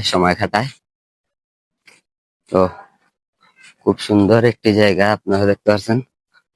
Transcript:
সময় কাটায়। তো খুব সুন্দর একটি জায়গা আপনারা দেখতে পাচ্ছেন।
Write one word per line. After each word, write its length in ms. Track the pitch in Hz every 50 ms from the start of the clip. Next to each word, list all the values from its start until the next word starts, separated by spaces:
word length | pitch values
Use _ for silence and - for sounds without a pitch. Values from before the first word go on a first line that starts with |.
সময় 320 | 101 - - 92 90 90 87
কাটায়। 340 | - 104 90 - 104 123 135 - _ _ _ _ _ _ _ _ _ _ _ _ _ _ _ _ _ _ _ _ _ _ _ _ _ _ _ _ _ _ _ _ _ _ -
তো 100 | - 92 92 90 - - - _ _ _ _ _ _ _ _ _ _ _ _ _ _ _ _ - _ _
খুব 180 | - 101 98 -
সুন্দর 420 | - - 107 104 101 95 113 117 117
একটি 260 | 120 110 _ - 113 101
জায়গা 320 | 107 107 101 92 90 101 104
আপনারা 320 | 107 101 - 95 98 98 101
দেখতে 220 | 101 101 - - 104
পাচ্ছেন। 280 | 104 104 - - 113 131 127 _ _ _ _ _ _ _ _ _ _